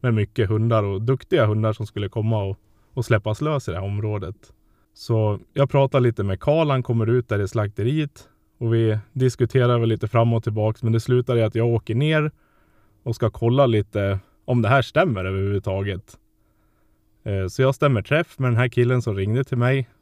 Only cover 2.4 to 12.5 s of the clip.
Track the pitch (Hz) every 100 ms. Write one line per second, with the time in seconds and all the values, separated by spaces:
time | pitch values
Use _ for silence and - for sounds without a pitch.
2.4 | 98 95 _ _ _ - 120 104 110 107
3.4 | 151 147 - 82 98 101 107 107 85 -
4.4 | - _ _ _ _ _ - 113 107 104
5.4 | - - 139 143 135 139 123 113 101 92
6.4 | - 156 151 131 120 117 110 123 120 101
7.4 | 98 113 104 - 110 156 147 - - _
8.4 | _ _ 113 113 110 107 - 135 127 -
9.4 | 123 131 123 120 117 110 110 120 117 117
10.4 | 113 107 107 110 113 113 - 123 123 117
11.4 | 110 113 120 117 - 117 151 156 151 -
12.4 | _